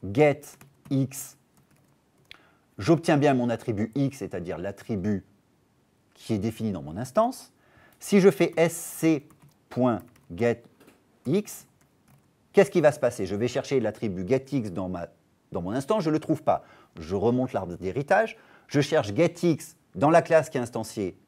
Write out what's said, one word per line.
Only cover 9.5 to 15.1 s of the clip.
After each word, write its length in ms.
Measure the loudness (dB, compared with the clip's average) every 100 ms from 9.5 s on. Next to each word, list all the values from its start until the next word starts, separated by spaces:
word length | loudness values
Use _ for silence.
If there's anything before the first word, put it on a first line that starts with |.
| _ _
point 320 | -2 0 0 -6 _ _
get 280 | -2 -2 -2 -8 _ -20 _ _ _ -4
x, 400 | -2 -4 -14 -20 _ _ _ _ _ _ _ _
qu'est-ce 180 | 4 6
qui 100 | 6
va 120 | 4
se 60 | 4
passer ? 280 | -2 -2 -6
Je 80 |
vais 120 | -2 -2
chercher 320 | -2 0 0
l'attribut 480 | 0 -4 -6 -4 -2
getx 440 | -2 0 -6 -4
dans 180 | -6 -6
ma, 200 | -8 -10